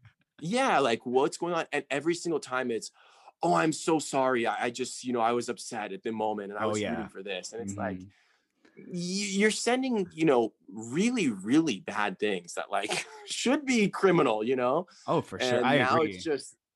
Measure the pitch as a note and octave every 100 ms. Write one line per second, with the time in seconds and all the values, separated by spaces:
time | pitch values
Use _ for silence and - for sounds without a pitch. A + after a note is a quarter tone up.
0 | - _ _ - D#3 A#3+ C4 E3 C3+ A#2
1 | B2 B2+ D3+ - E3+ E3+ - C#3+ - C#3
2 | D3+ E3+ E3+ D3 - B2+ B2+ A2+ - _
3 | - - - - A3+ E3+ E3 D#3 - D#3+
4 | - C#3 C3 B2 A2+ G2+ B2 B2 B2 -
5 | B2+ A#2+ A2+ A#2+ A#2 G#2+ - A#2+ G#2 F#2+
6 | A#2 A2+ G#2+ G#2+ G2 G#2 A2 G#2+ G2+ F2
7 | F#2+ F#2+ G2 F#2 F2 - G2+ G2 A2+ F#2
8 | F#2+ _ _ _ _ _ _ - - F3+
9 | F3 F#3+ G3+ G3 G#3+ G#3 - B3+ C4 A3
10 | F3+ D#3+ D#3 B2 A2+ _ - G#2 A2+ C#3+
11 | A3+ B3 D3 G2 G2 D3 D#3+ G2 F2+ G#2
12 | G#2 F#2 G#2 F#2+ F2 - - G2 G#2 -
13 | - - - - A3+ D4 C4+ A#3+ G3 -
14 | F#3+ E3+ C#3 G#2+ A2+ C3 B2 D3+ F#3+ -
15 | - D#3 - F#2+ B2+ B2 B2 C#3+ C3 C#3
16 | D#3 F2+ D#3+ C3+ - - _